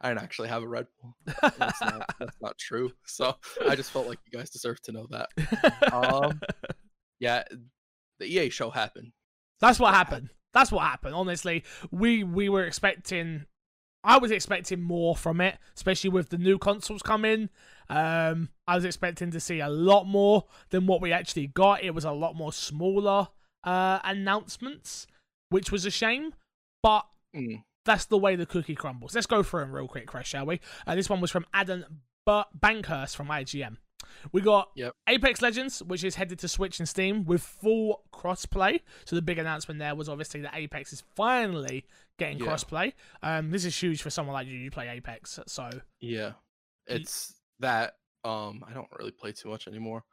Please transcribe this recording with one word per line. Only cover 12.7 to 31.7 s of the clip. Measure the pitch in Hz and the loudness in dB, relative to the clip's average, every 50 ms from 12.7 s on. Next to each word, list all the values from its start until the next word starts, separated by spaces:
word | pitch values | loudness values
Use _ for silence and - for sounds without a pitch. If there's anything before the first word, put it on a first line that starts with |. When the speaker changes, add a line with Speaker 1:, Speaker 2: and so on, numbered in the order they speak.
| 156 - - 196 175 - - - 185 170 165 165 160 151 147 - _ _ _ _ _ _ _ _ _ _ | -2 0 0 0 0 -2 -6 -6 -4 -4 -4 -4 -8 -10 -10 -14 _ _ _ _ _ _ _ _ _ _
Speaker 2:
I | - 202 240 269 | 6 8 8 8
was | 247 220 | 8 6
expecting | 220 185 - - 202 175 175 - 190 175 | 2 0 0 0 -2 -2 -2 -4 -4 -4
more | 175 170 175 175 170 165 165 | -2 -2 0 2 2 2 2
from | - - 165 160 170 | 2 0 0 2 2
it, | 180 190 - - _ - - | 2 2 0 -2 _ -20 -18
especially | - - 190 185 - - 190 | -2 0 0 2 2 2 2
with | 185 185 170 - | 2 2 2 0
the | 175 | -2
new | 175 175 185 196 190 | 2 4 4 4 6
consoles | - 202 202 214 - - 214 196 | 4 2 0 0 -2 -8 -8 -6
coming. | - - 220 220 214 220 220 220 220 196 - _ - - - - - - | 0 2 2 4 4 4 2 2 0 -4 -8 _ -20 -20 -20 -18 -8 -2
Um, | - 151 156 160 165 165 160 160 165 165 165 - - _ _ | 0 0 2 2 2 2 2 2 0 -2 -4 -6 -10 _ _
I | - 175 | 0 0
was | 180 175 | 2 0
expecting | 180 170 - - 175 175 - 180 175 | -2 -2 -4 -4 -4 -4 -4 -6 -6
to | 165 165 | -6 -6
see | - - 175 160 | -6 -4 -4 -4
a | 147 147 | -4 -2
lot | 147 156 165 196 202 202 185 | 0 4 6 8 8 8 6
more | 190 196 202 202 202 208 202 - - - - - _ | 4 2 4 6 6 6 4 4 0 -10 -20 -8 _
than | - 185 185 | -2 2 2
what | 190 185 165 | 4 2 2
we | 185 175 | 2 2
actually | 165 175 170 - - 151 143 | 0 0 -2 -4 -6 -6 -6
got. | 139 139 175 190 196 202 - | -4 2 6 6 6 6 4
It | - 185 156 | 0 -4 -4
was | 165 147 | -4 -4
a | 156 | -4
lot | 147 147 160 165 151 | -4 -2 -4 -4 -4
more | 160 156 151 | -6 -8 -8
smaller, | - - - - 147 151 170 190 196 202 208 202 196 202 190 - _ _ _ _ _ _ | -8 -8 -8 -8 -6 -2 -2 0 0 2 2 4 4 2 2 0 _ _ _ _ _ _
uh, | - 180 180 185 185 190 190 190 - | -4 -2 0 2 2 2 2 0 0
announcements, | 190 196 202 196 196 196 214 196 - - - 240 262 294 - - - - - - - _ _ _ _ _ _ _ - | -4 -4 -2 0 0 0 0 -2 -6 -12 -12 -12 -12 -12 -14 -14 -14 -14 -14 -14 -18 _ _ _ _ _ _ _ 0
which | 175 196 196 - | 0 0 0 0
was | 202 202 175 | -2 -4 -2
a | 202 | -4
shame, | - - 233 220 240 262 302 320 - - _ _ _ _ _ _ _ _ | -2 0 0 0 0 -2 -4 -8 -10 -14 _ _ _ _ _ _ _ _
but | - 220 214 214 - _ _ _ _ _ - | 4 6 6 4 2 _ _ _ _ _ -10
Speaker 1:
Mm. | 156 127 117 110 107 - _ _ _ - | -8 -8 -8 -8 -10 -14 _ _ _ 2
Speaker 2:
that's | - 214 175 - | 2 2 2 4
the | - 220 202 | 4 4 4
way | 196 196 185 | 6 4 2
the | 175 170 | 2 -2
cookie | - - 175 156 - 156 | -2 -4 -4 -4 -4 -6
crumbles. | - - 143 127 123 120 - - | -8 -8 -10 -10 -12 -12 -6 -4
Let's | 233 220 | -4 -2
go | - 240 208 | 2 2 2
through | 190 - - 165 | 2 2 -2 -4
'em | 143 135 | -4 -6
real | 135 139 135 123 | -6 -8 -8 -8
quick, | - 131 113 | -10 -12 -14
Crash, | 123 - 127 120 - | -12 -12 -12 -10 -8
shall | - 139 139 | -8 -6 -4
we? | 147 175 175 - - - - - | -4 -4 -4 -6 -12 -18 -10 -6
Uh, | - 165 | -2 -2
this | 185 196 - | 0 0 0
one | 202 180 | 0 0
was | 180 - | 0 0
from | - 180 170 - - | -2 -2 -2 -2 0
Adam | 196 196 185 | -2 0 -2